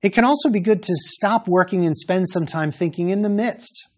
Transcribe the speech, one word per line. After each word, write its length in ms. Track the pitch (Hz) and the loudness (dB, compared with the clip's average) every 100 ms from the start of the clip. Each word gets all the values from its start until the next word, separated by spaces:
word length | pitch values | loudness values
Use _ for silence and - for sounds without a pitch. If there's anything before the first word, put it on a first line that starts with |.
It 140 | 196 | 0
can 100 | 196 | 2
also 240 | 240 285 302 | 4 4 2
be 120 | 208 | 0
good 240 | 185 214 | 2 0
to 100 | 214 | 0
stop 540 | 170 - - 202 220 - | -4 -4 -4 0 0 2
working 360 | 180 180 190 | 2 2 2
and 140 | 170 151 | 0 0
spend 300 | - 185 180 | -2 0 0
some 180 | 180 160 | -2 -4
time 240 | 165 156 | -2 -4
thinking 400 | 147 175 151 175 | -2 -4 -2 -2
in 120 | 196 | 0
the 60 | 208 | 0
midst 600 | 202 240 - - - - | 0 -2 -4 -12 -16 -20